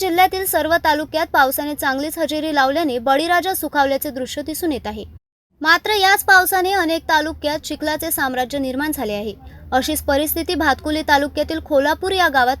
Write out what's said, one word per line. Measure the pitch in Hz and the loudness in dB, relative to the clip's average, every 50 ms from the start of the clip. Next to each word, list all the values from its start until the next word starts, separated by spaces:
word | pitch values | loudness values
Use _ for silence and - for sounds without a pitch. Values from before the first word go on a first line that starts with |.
जिल्ह्यातील | 381 359 330 359 370 370 381 381 392 | -2 0 2 4 4 4 2 -2 -2
सर्व | 370 - 311 302 311 330 339 - | 0 0 0 2 2 2 2 2
तालुक्यात | 320 302 302 311 - - 311 330 | 2 0 0 -2 -2 -2 -2 -2
पावसाने | 320 - 311 269 262 269 - 294 294 294 | 2 4 4 4 4 2 -2 -4 -4 -4
चांगलीच | - 311 277 262 269 294 320 - 330 | -2 -2 -2 -2 -2 -4 -4 -4 -4
हजेरी | 311 269 302 302 302 320 294 | -2 -2 -2 -2 -2 0 2
लावल्याने | 285 262 269 277 330 339 277 240 247 | 2 2 2 2 0 0 0 -2 0
बळीराजा | 226 269 269 294 320 339 349 349 330 381 370 | 2 2 2 2 2 2 2 2 0 0 -2
सुखावल्याचे | - 320 285 - 294 277 277 277 269 - 294 | -4 -4 -2 0 2 2 2 0 -2 -4 -6
दृश्य | 240 262 254 - - 294 | -8 -8 -8 -8 -8 -8
दिसून | 285 311 302 - 359 320 | -8 -8 -6 -4 -4 -4
येत | 269 214 - | -4 -4 -6
आहे. | 214 214 220 185 - - - _ _ _ _ _ _ _ - | -8 -10 -10 -12 -16 -18 -20 _ _ _ _ _ _ _ -2
मात्र | 294 320 339 359 - 415 | 2 2 2 2 2 0
याच | 427 403 381 381 403 403 - | 0 2 4 4 2 4 4
पावसाने | 415 381 370 370 - 381 370 359 370 | 6 6 6 6 4 2 0 0 2
अनेक | 403 381 330 311 330 330 - 339 | 0 0 0 0 -2 -2 0 0
तालुक्यात | 320 302 302 320 311 - 302 294 302 302 | 0 2 0 -2 -6 -4 -4 -4 -4 -4
चिखलाचे | - - 302 285 302 302 311 294 320 330 | -6 -8 -8 -6 -4 -4 -4 -4 -4 -4
साम्राज्य | - 320 277 262 254 247 254 240 277 285 | -4 -2 -2 -2 -2 -2 -4 -2 -4 -4
निर्माण | 269 262 254 269 294 311 | -4 -4 -4 -4 -4 -4
झाले | 294 277 247 208 | -4 -4 -4 -4
आहे. | 208 202 214 214 - - - - - - - - | -6 -6 -6 -8 -10 -12 -14 -18 -18 -18 -6 -2
अशीच | - 262 262 311 311 - | -2 0 0 0 -4 -4
परिस्थिती | - - 277 277 311 294 - 330 311 - 359 | -2 0 0 0 0 0 -2 -4 -4 -2 -2
भातकुली | 285 320 285 262 - - 302 302 311 | 0 0 0 0 0 -2 -4 -4 -2
तालुक्यातील | - - 285 277 285 285 - 302 294 - 320 320 - | 0 2 2 2 2 0 -2 -4 -4 -4 -4 -6 -4
खोलापूर | - 302 269 285 294 320 - 370 381 | 0 2 2 2 2 0 -2 -2 -2
या | 392 370 349 311 | 0 2 2 2
गावात | 269 269 247 247 269 262 | 2 2 2 2 0 -2